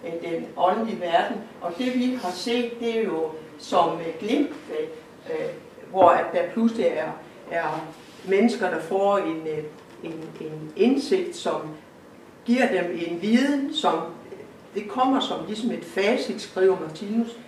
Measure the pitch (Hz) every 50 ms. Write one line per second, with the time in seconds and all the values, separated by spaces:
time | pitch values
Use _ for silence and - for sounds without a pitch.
0 | 170 170 165 170 185 175 165 160 - - - - 175 185 202 226 226 - 190 -
1 | 175 170 165 - - 302 214 196 - - - - - 175 - - 247 254 247 254
2 | 247 254 254 247 - 180 180 - - 240 233 247 233 233 - - 233 233 226 226
3 | 220 185 160 160 160 156 - - - - - - - - - 180 165 165 165 170
4 | 165 165 - - 208 214 262 294 285 - - - - - - - - - - -
5 | - - - - - - - - - - - - - - - - - - - 190
6 | 185 170 - - - - - 175 165 - - 226 226 226 220 - 175 170 156 156
7 | 156 151 - - - - - - - - 170 170 165 151 151 156 160 - - -
8 | - - - - - 185 196 202 226 233 - - 196 180 170 156 - - 196 190
9 | 196 202 202 196 180 160 160 160 160 156 151 151 151 151 - - - - - -
10 | 170 165 160 160 156 156 - - 160 156 156 156 156 156 - - 202 254 277 277
11 | - - 196 180 - - - - - 170 160 151 151 156 156 - - - - -
12 | - - - - - - - - - - 240 262 277 - 196 180 170 175 170 170
13 | 165 165 170 170 185 214 233 254 277 285 285 277 277 - - - - 180 160 160
14 | 165 - - - - - - - - - - - - - - 202 - - - 247
15 | 254 269 269 240 - - 170 160 165 190 214 214 240 220 170 151 - - - 190
16 | 202 208 247 269 269 - 190 - - - - 190 190 190 185 165 160 156 156 -
17 | 208 202 220 233 233 226 - - -